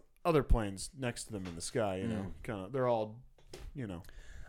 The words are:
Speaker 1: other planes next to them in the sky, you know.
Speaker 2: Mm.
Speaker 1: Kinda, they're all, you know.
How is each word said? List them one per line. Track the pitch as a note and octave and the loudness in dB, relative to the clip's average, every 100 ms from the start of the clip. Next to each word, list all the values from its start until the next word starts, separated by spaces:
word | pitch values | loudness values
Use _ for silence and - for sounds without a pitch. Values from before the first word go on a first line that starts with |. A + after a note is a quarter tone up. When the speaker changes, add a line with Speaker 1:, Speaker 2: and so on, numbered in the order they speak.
| - - F3 | -10 -4 4
Speaker 1:
other | D#3 | 6
planes | C3 A#2+ G#2 F#2+ - C3+ | 8 6 6 -2 -8 -4
next | B2 - - | -4 -4 -6
to | |
them | G#2+ F#2 | -6 -6
in | E2+ | -6
the | |
sky, | - C3 G#2 F#2+ | -2 2 2 2
you | A2 | 0
know. | G#2+ | 0
Speaker 2:
Mm. | F#2+ - | -4 -6
Speaker 1:
Kinda, | - G#2+ F#2 | -6 -6 -2
they're | C3 B2 | 2 4
all, | A#2 G#2+ A2+ - - - - - | 4 0 -6 -16 -20 -16 -12 -10
you | C#3+ A2 | -6 -6
know. | E2+ - - - - | -6 -8 -14 -12 -12